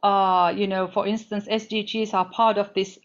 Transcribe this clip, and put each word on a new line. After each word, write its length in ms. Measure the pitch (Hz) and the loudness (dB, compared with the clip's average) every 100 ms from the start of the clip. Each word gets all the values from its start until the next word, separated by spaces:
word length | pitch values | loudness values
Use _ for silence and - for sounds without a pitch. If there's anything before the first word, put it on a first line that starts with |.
uh, 500 | 202 196 190 185 175 | 2 4 4 4 2
you 140 | 190 196 | 2 -2
know, 220 | 190 180 | -2 -2
for 180 | 202 196 | -2 -2
instance, 380 | 220 - 208 202 | -4 -4 -6 -2
S 160 | 220 214 | -4 -2
D 160 | 220 | -6
Gs 300 | 208 220 214 | -4 -4 -2
are 120 | 190 185 | -2 -2
part 320 | - 226 208 | 2 2 2
of 160 | 202 | -2
this 260 | 190 190 - | -2 -4 -8